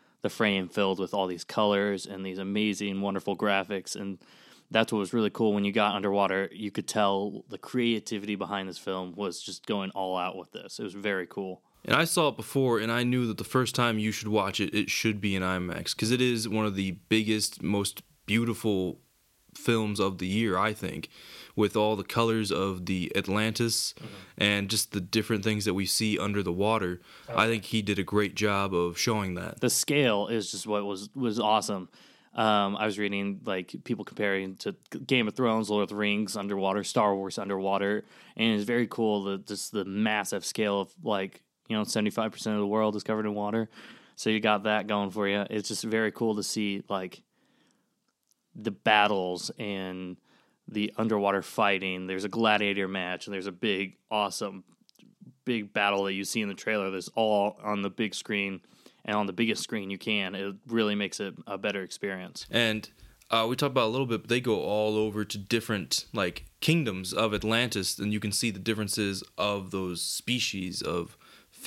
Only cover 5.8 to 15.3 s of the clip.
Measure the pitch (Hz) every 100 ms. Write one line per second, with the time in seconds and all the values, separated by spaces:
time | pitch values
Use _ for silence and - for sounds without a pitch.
5.8 | 104 101 101 101 98 95 98 - 104 101
6.8 | - 110 101 98 104 104 - 101 - 127
7.8 | 117 113 - 107 101 101 92 101 95 87
8.8 | - 92 92 90 98 85 - 90 - 104
9.8 | 95 98 95 92 90 90 85 95 95 -
10.8 | 110 98 104 95 87 - 95 90 _ _
11.8 | - 127 165 - 151 117 113 139 131 113
12.8 | 113 117 123 127 120 104 104 131 123 -
13.8 | 120 110 107 104 107 107 98 - 98 104
14.8 | - - 113 107 101